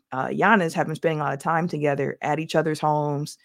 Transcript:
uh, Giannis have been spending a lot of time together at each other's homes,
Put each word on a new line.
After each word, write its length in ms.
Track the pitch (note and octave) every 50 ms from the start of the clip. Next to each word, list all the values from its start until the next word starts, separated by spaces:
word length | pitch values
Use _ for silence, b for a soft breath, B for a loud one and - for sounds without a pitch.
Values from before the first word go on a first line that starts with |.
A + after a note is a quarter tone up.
| _ -
uh, 180 | C3 C3 B2+ B2+
Giannis 440 | C3+ D3 D#3+ G3 A3+ G3+ E3+ D#3+
have 140 | E3 F3+ D3
been 100 | - D#3
spending 240 | - - E3 D#3+ D3+
a 20 |
lot 100 | D3 C#3+
of 60 | C#3 C#3
time 300 | - E3 E3 E3 E3+ F3
together 500 | F3 D3+ D3 D3 C#3 C3+ C3+ C3+ - -
at 180 | - D3 D3 D3+
each 160 | D#3+ D#3+ -
other's 240 | D#3+ D3+ D#3+ D#3 D3+
homes, 580 | - D3+ D3+ D3+ D3 D3 D3 C#3+ D3 - - b